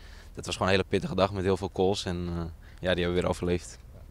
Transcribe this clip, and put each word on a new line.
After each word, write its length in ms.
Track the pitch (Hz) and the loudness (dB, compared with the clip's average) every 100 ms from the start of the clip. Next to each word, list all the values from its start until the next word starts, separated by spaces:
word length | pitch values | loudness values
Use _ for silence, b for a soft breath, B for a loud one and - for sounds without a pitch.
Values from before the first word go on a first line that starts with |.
| b b b | b b b
het 120 | - - | -12 -6
was 100 | 85 | -2
gewoon 120 | 95 | 2
een 60 | 95 | 4
hele 120 | 90 | 4
pittige 260 | 98 85 92 | 0 0 2
dag 160 | 98 | 2
met 100 | 101 | 4
heel 140 | 92 92 | 2 2
veel 140 | 98 | 0
calls. 320 | - 95 101 98 | 2 2 2 -2
En, 200 | 87 87 | -4 -4
eh, 60 | 85 85 82 b b | -4 -6 -8 b b
ja, 140 | 90 | 0
die 100 | 87 | 2
hebben 40 | 87 90 | 2 2
we 60 | |
weer 80 | 90 | 2
overleefd. 480 | 90 90 90 - - - - - | 0 0 0 -2 -18 -18 -18 -18